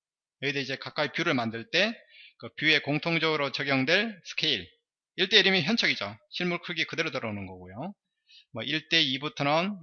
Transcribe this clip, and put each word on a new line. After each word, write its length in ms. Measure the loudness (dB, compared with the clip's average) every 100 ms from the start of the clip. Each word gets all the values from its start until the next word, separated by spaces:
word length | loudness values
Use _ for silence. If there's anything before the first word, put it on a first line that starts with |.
| _ _ _ -8
여기다 180 | -4 -4
이제 160 | -4 -8
가까이 360 | -6 -2 -2
뷰를 220 | 0 0
만들 360 | 2 0 -4 -2
때 220 | 2 2 -2 -14 -20 -20 -16
그 100 | -14
뷰에 240 | 0 4 4
공통적으로 720 | 2 0 0 0 2 0 -2
적용될 680 | -2 0 2 4 2 0 -6
스케일, 420 | -12 -4 -2 -2 -4 _ _ _ _ -4
일 120 | 4
대 100 | 6
일이면 260 | 6 4
현척이죠. 520 | 2 0 0 -2 -4 -8 _
실물 320 | -4 -2 -4
크기 240 | -4 -6 -4
그대로 240 | -4 -4
들어오는 360 | -4 -6 -6 -10
거고요. 460 | -12 -14 -12 -12 -12 _ _ _ -20 _
뭐 100 | -8
일 240 | -4 -4 2
대 140 | 2
이부터는 760 | 2 -2 -4 -2 2 2 0 -4